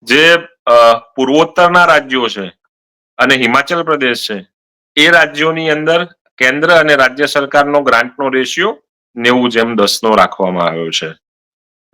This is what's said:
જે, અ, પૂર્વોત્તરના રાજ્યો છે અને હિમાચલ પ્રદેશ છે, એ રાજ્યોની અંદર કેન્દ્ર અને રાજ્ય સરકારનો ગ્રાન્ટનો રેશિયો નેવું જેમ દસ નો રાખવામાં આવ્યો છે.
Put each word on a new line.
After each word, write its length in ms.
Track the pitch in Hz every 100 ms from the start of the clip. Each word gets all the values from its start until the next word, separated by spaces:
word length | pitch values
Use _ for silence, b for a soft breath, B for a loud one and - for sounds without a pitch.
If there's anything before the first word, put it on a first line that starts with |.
જે, 300 | 113 135 165 170 165 _ -
અ, 320 | 120 117 117 - -
પૂર્વોત્તરના 720 | 131 147 165 - 175 175 175
રાજ્યો 420 | 151 135 127 117
છે 300 | 104 92 _ _ _ _ _ _ -
અને 180 | 127 135
હિમાચલ 480 | 127 123 139 170
પ્રદેશ 480 | 160 147 131 117 -
છે, 160 | 104 92 _ _ _ _ -
એ 140 | 156
રાજ્યોની 600 | 175 156 147 160 160 160
અંદર 360 | 151 156 170 175 _ _ _
કેન્દ્ર 320 | 127 139 160
અને 260 | 175 151 143
રાજ્ય 300 | 131 127 143
સરકારનો 560 | 147 139 147 143 147
ગ્રાન્ટનો 480 | 131 117 123 - 135
રેશિયો 540 | 127 123 - 190 226 _ _ _ 120
નેવું 360 | 120 123 123
જેમ 240 | 117 117 117
દસ 280 | 101 -
નો 120 | 113 107
રાખવામાં 520 | 90 - 95 90 85
આવ્યો 220 | 82 82
છે. 240 | 80 80 80 _ _ _ _ _ _ _